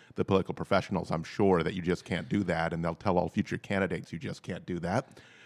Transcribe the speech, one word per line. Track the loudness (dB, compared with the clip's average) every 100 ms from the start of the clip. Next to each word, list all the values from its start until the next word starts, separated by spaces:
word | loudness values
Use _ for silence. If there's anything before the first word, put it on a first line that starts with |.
| -10 -4
the |
political | 2 2 2
professionals, | -6 0 0 2 -2 -2
I'm | -4
sure, | -4 2 6 6
that | 4
you | 0
just | 0 -2 -2
can't | -4 0
do | 0
that, | 0 0 0
and | -2
they'll | -2 -2
tell | 0 0
all | 2
future | -2 -2 -6
candidates, | -2 0 0 -2 -8
"You | -10
just | -8 -10
can't | -10 -10 -6
do | -4
that." | -2 -2 -2 -10 -20 -20